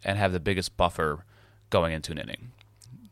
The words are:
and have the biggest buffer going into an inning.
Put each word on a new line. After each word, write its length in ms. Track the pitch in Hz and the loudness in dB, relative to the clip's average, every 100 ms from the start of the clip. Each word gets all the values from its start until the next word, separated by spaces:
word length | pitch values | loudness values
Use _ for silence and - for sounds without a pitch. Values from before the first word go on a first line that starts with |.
and 140 | 98 101 | -2 2
have 140 | 98 | 2
the 80 | 90 | 2
biggest 360 | 78 92 - - | 0 0 -2 2
buffer 480 | 90 - 78 76 - - - - - | 0 2 -2 -2 -8 -20 -20 -20 0
going 220 | 101 85 | 2 2
into 180 | 80 - | -2 -6
an 60 | 78 | -8
inning. 320 | - - - - - _ - - - | -8 -10 -12 -20 -20 _ -20 -20 -14